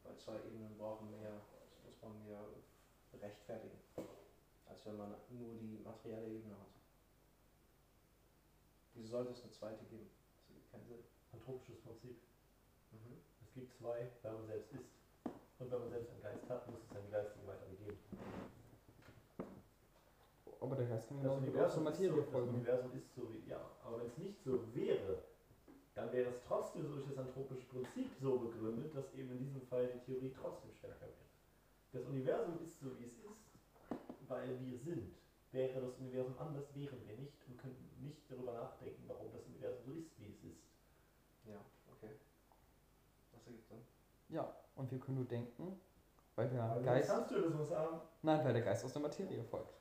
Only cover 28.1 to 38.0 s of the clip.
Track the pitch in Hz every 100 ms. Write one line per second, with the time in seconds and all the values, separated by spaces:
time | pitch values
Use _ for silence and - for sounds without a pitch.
28.1 | - 135 123 113 107 110 117 156 135 131
29.1 | 131 127 123 139 135 127 127 123 123 127
30.1 | 127 131 - - - 110 - - - -
31.1 | - - - - - - - - 127 135
32.1 | 135 131 - 175 165 - - 135 117 120
33.1 | - 202 - - - - - - - -
34.1 | - 127 123 127 127 127 120 160 143 95
35.1 | - - - - 127 131 131 127 - 127
36.1 | 127 127 127 151 139 139 139 143 120 101
37.1 | 110 143 - - 123 131 123 - -